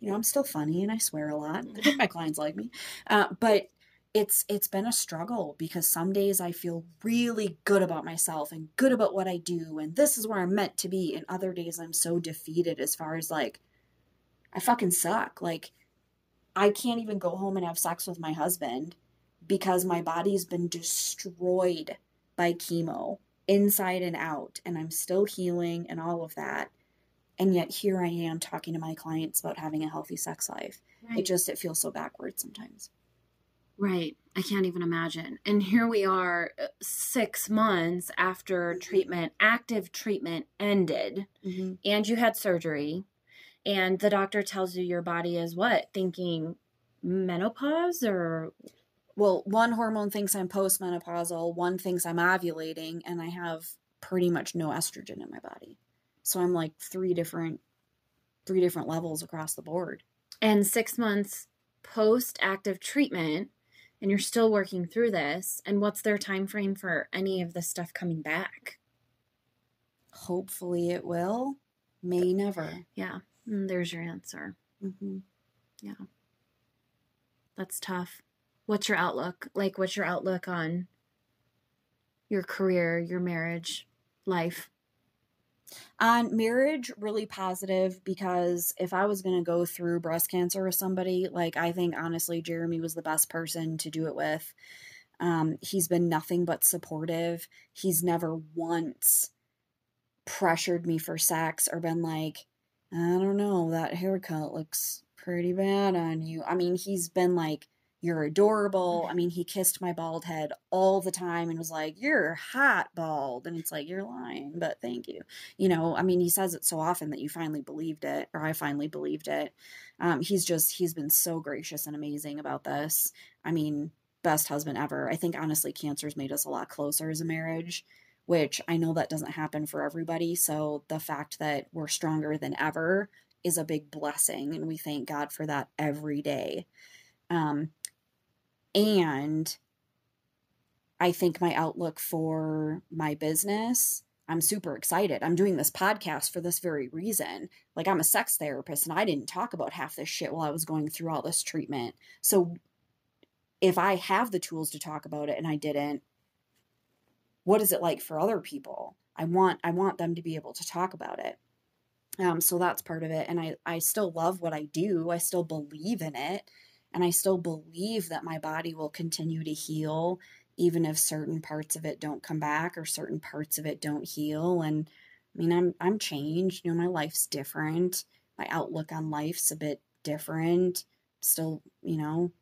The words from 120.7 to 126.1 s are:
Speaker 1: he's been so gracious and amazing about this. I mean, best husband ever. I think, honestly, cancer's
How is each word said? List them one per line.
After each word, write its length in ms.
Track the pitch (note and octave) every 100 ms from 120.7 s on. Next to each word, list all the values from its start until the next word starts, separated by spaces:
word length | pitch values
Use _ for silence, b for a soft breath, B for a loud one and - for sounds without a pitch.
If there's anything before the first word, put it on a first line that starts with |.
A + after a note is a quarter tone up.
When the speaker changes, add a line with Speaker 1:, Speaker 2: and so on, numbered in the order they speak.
| -
Speaker 1:
he's 180 | F3
been 160 | E3 D3
so 300 | - F3 E3
gracious 460 | D3 C3 D#3+ D3 D3
and 100 | D3+
amazing 420 | D3 D3 D3+ D3
about 260 | D3 C#3
this. 480 | C#3 C#3+ D#3 - - B B B
I 60 | D#3
mean, 400 | E3 D3+ D3 D#3 _ _ _
best 260 | E3+ D3+ -
husband 300 | D3 D3+ A#2+
ever. 320 | D3 C#3 C3+
I 60 | E3
think, 200 | E3+ D3
honestly, 360 | D#3 D#3 C#3+
cancer's 440 | - D3 C#3+ D3+